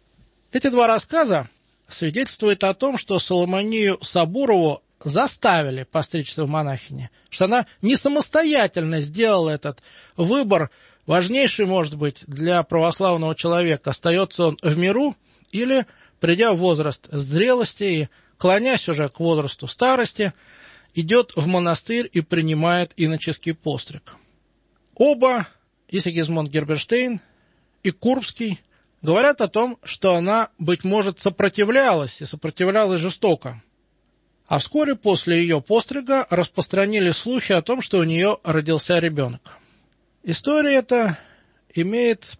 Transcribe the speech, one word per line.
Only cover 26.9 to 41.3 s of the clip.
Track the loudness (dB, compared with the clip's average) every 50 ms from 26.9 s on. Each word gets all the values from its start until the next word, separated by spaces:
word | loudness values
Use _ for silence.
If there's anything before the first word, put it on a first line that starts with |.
| 0 0 0 0 -4 -6 -10 _ _ _ _ _ _ _ _ _ _ _ -6
и | -6
Курбский, | -4 -2 0 0 0 0 -2 -8 -8 -6 -6 -6 -6 -8 _ _ _ _ _ _ _ _
говорят | -2 0 2 2 2 2 0 0
о | -2 -2
том, | 0 0 -2 -2 -4 -8 -14
что | -16 -10 -2 0 2 2
она, | 2 2 0 0 0 0 -2 _ -8
быть | -2 -2 -2 -2 0
может, | -2 0 0 0 -2 -4 -2
сопротивлялась, | -4 -4 -2 0 -2 0 2 0 0 2 4 2 4 4 2 2 0 -4 -8 -12
и | -14
сопротивлялась | -14 -14 -10 -10 -10 -4 -2 0 2 2 2 2 2 0 0
жестоко. | -2 -4 -6 0 0 0 0 0 -2 -12 -14 -16 -20 _ _ _ _ _ _ _ _ _ _ _ _ _ _ _ _ -4
А | -4 -4
вскоре | -2 -2 -2 0 0 0 -2
после | -2 0 0 0 0 0 0 0 2
ее | 2 2 0 -2
пострига | 0 0 0 0 0 -2 -8 -8 -2 0 0 0 0 0
распространили | 0 0 0 -2 -2 -6 -6 -2 0 0 0 0 0 0 2 0
слухи | 0 -2 -2 -4 -4 -2 0 2 0
о | 0
том, | 2 0 -2 -4
что | -2 -2 0 0
у | 2
нее | 2 0 0 2 0 0 -2 -2
родился | -2 -2 -2 0 0 -2 -2 0 0 0 2
ребенок. | 2 0 -2 -2 -4 -4 -4 -10 _ -20 -20 -20 _ _ _ _ _ _ _ _ _ _ _ _ -6
История | -6 -6 -4 -2 0 2 2 2 4 2
эта | 2 2 2 2 2 2 0 -2 -4 -10 -20